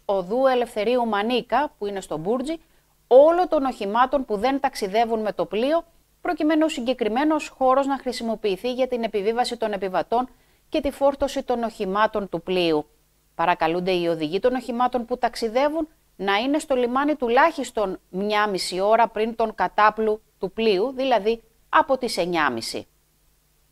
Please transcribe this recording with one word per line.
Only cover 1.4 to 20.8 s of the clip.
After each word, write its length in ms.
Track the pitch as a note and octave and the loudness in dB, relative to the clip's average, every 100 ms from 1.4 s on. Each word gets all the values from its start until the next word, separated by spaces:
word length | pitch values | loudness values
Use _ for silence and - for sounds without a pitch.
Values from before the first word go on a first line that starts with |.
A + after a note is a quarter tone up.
| - A#3 D4 - | 0 -2 -2 -6
που 80 | G3+ | -8
είναι 140 | G3 | -8
στο 160 | - D#3 | -8 -6
Μπούρτζι, 400 | E3 B3+ C4+ E4 _ _ _ _ _ | -2 -2 -4 -8 _ _ _ _ _
όλων 420 | B3 D4+ E4+ F4+ | 8 8 6 2
των 160 | D#4 | 0
οχημάτων 600 | C4+ - G3 A3 B3+ C#4+ | 0 -4 -2 2 2 2
που 120 | C4 G#3 | -2 -2
δεν 240 | A#3+ C4+ | 0 0
ταξιδεύουν 600 | C4 - G3 G#3+ A#3 A3+ | -2 -4 -2 0 0 -2
με 120 | G#3+ | -4
το 120 | F#3 | -4
πλοίο, 400 | E3+ G#3 C4 E4 - _ _ _ | -4 -2 0 -2 -4 _ _ _
προκειμένου 440 | E4+ E4+ D4+ D#4 | -6 -2 0 2
ο 40 | D#4 | 2
συγκεκριμένος 800 | D#4+ A#3+ B3 G#3+ A#3 D#4 D4+ - | 0 -4 -2 -2 0 0 0 -4
χώρος 380 | - C4 C4 C#4 | 0 2 4 2
να 120 | C4+ | -2
χρησιμοποιηθεί 720 | B3+ A#3 A3+ A3 G#3+ F#3 B3 | -6 -6 -6 -4 -2 -2 -4
για 160 | B3 B3+ | -2 -2
την 140 | B3 | -2
επιβίβαση 540 | A3+ G#3+ G3 A#3 B3 A#3 | -4 -2 -2 -2 -4 -4
των 160 | A3 | -4
επιβατών 560 | G3+ F#3+ F3+ D3+ A#3 B3+ - _ _ _ | -4 -4 -4 0 -2 -2 -10 _ _ _
και 80 | D#4 | -4
τη 100 | C#4+ | -4
φόρτωση 520 | - C#4 C#4 C4+ C4+ | 0 0 2 -4 -4
των 200 | C4 A#3+ | -4 -4
οχημάτων 640 | A#3 - F#3+ G3 A3 G#3+ G3 | -4 -6 -4 0 0 0 -6
του 140 | E3 | -8
πλοίου. 440 | - F#3 E3+ D3+ D3+ _ _ _ _ | -4 0 2 0 -2 _ _ _ _
Παρακαλούνται 580 | - E3+ F3 D#3+ F3 F3+ | 0 2 4 2 0 0
οι 140 | F3+ E3+ | 0 0
οδηγοί 340 | E3 D#3 F#3+ | 0 -2 0
των 140 | B3 | 0
οχημάτων 500 | B3+ B3 A#3+ B3 B3 | 0 -4 -2 0 0
που 140 | A#3 B3 | -4 -4
ταξιδεύουν 680 | - - A3+ A#3 D4 D#4+ D#4 _ _ - | -4 -2 -2 0 0 0 -6 _ _ -6
να 200 | G3 G3+ | -2 0
είναι 220 | B3+ D4 | 0 -2
στο 160 | - | 0
λιμάνι 400 | B3+ A#3+ B3+ D4 | 0 0 0 0
τουλάχιστον 840 | D4+ A#3+ A#3+ E4 D#4+ C4 - G3 F3 _ | -2 2 4 4 2 -6 -4 -4 -4 _
μια 400 | F3+ G#3 G#3 G#3 | -6 -2 0 0
μισή 320 | F#3 - F3+ | -2 -4 -2
ώρα 280 | G3+ A3+ A3+ | 2 4 2
πριν 280 | G#3 A3+ A#3 | 0 -4 -2
τον 180 | A3+ | -4
κατάπλου 680 | - F3+ - G#3+ G#3+ A3 G#3+ _ _ | -2 -2 4 2 4 -2 -2 _ _
του 140 | F#3 | -8
πλοίου, 400 | - A3+ F#3 | 0 2 2